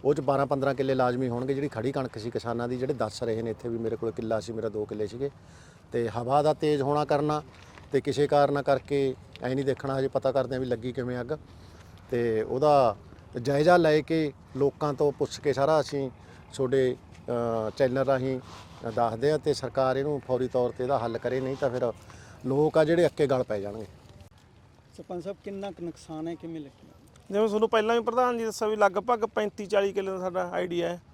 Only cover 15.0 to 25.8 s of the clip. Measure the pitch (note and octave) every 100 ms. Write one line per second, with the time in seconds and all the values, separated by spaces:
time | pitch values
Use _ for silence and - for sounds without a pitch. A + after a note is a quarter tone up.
15 | D3 - C#3 - D3 C3 C#3 D#3 C#3 C#3+
16 | C3+ - - - - - C3 C3+ B2+ -
17 | - - - A#2+ A#2+ A2+ A2 - C3+ B2+
18 | C3 C3 C3 C3 - - - - A#2 A2
19 | A#2 A2+ C#3 D3+ D3+ C#3 B2+ C3+ C3 C3
20 | C#3+ C#3+ - B2+ B2 B2+ B2 A2 B2+ C3+
21 | A#2 A2+ A#2+ B2+ C3 C3+ C3+ B2 A#2+ -
22 | - - - - B2+ C3+ D3+ D#3+ D#3 E3+
23 | D#3+ - C#3+ C3 B2+ G#2+ G2+ G#2+ G2+ -
24 | - - - - _ - - _ _ -
25 | - F3+ E3+ F#3+ G#3 G3 G3 E3+